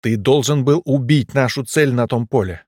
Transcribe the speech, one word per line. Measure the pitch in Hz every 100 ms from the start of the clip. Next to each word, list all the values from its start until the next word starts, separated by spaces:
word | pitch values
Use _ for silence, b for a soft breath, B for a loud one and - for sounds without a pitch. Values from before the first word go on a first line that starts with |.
Ты | 113 110
должен | 98 143 123 147
был | 127 151 -
убить | 139 123 151 120
нашу | 139 127 -
цель | 120 156 143
на | 123 117
том | 120 117
поле. | 127 95 85